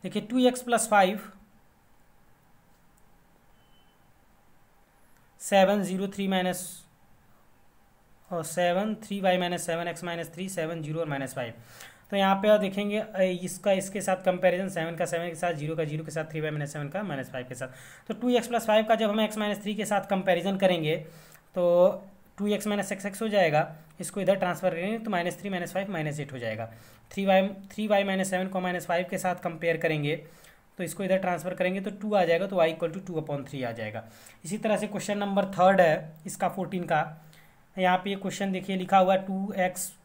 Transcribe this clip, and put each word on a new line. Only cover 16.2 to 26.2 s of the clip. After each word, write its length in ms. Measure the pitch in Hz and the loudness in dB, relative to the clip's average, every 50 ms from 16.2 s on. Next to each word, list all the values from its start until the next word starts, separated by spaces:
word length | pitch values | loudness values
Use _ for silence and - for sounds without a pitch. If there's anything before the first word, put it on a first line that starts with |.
| 156 | -8
थ्री 160 | 156 156 160 | -6 -6 -6
वाई 100 | 151 156 | -4 -4
माइनस 220 | 151 151 147 147 | -4 -4 -6 -6
सेवन 160 | 151 151 147 143 | -6 -8 -8 -6
का 140 | 147 190 | -6 -6
माइनस 280 | 214 190 151 135 127 - | -4 -4 -6 -6 -8 -8
फ़ाइव 160 | - 127 123 123 | -8 -10 -10 -10
के 60 | 131 | -10
साथ। 140 | 113 131 127 - - - - - - - - | -10 -10 -12 -12 -18 -20 -20 -20 -20 -10 -10
तो 60 | 220 | -8
टू 140 | 220 247 247 | -2 0 2
एक्स 180 | 247 240 226 | 2 2 2
प्लस 200 | 240 240 226 226 | 2 -2 -2 2
फ़ाइव 180 | 214 214 220 220 | 4 4 4 6
का 100 | 220 226 | 4 4
जब 160 | 202 220 208 | 4 4 2
हम 160 | 202 220 214 | 2 2 2
X 120 | 208 214 220 | 0 0 -2
minus 240 | 208 208 208 202 | -2 -2 -2 -4
three 120 | - 202 214 | -4 -6 -4
के 100 | 190 208 | -4 -2
साथ 240 | - 208 196 190 - | 0 0 0 0 0
comparison 460 | 202 190 180 196 180 175 175 196 196 | -2 0 4 2 2 2 2 -2 0
करेंगे 400 | 190 202 185 180 170 156 151 160 185 160 - - - - - - - _ _ _ | 2 4 4 4 2 2 0 -2 -2 -4 -10 -18 -20 -20 -20 -20 -20 _ _ _
तो 120 | 185 175 175 175 175 180 190 196 190 - - - - - _ _ - | 0 2 4 6 8 6 6 4 0 -10 -16 -20 -20 -20 _ _ -4
टू 80 | 202 208 | -2 0
एक्स 180 | 208 196 202 | 0 0 0
माइनस 260 | 214 208 208 202 - | -2 -2 -2 -2 -4
एक्स 140 | 202 196 - | -6 -6 -6
एक्स 160 | 202 190 - | -8 -6 -4
हो 60 | 226 220 | -4 0
जाएगा, 460 | 208 202 180 160 151 151 165 - - - - - - - | 2 4 4 6 4 4 2 2 -6 -18 -20 -20 -14 -12
इसको 200 | 180 - - 208 | -12 -8 -6 -2
इधर 160 | 190 170 196 | 2 2 2
transfer 340 | 190 196 180 175 165 190 185 | 2 2 -2 -2 0 0 -2
करेंगे 280 | 165 165 175 202 220 226 | 0 0 -4 -4 -4 -4
तो 120 | 226 220 | -4 -2
माइनस 300 | 202 175 170 175 170 - | -2 0 0 -2 -4 -6
थ्री 100 | - 202 | -6 -4
माइनस 220 | 190 175 175 165 | -4 -4 -4 -4
फ़ाइव 180 | - 185 196 202 | -4 -4 -4 -2
माइनस 280 | 196 165 151 151 147 151 | -4 -4 -4 -4 -4 -6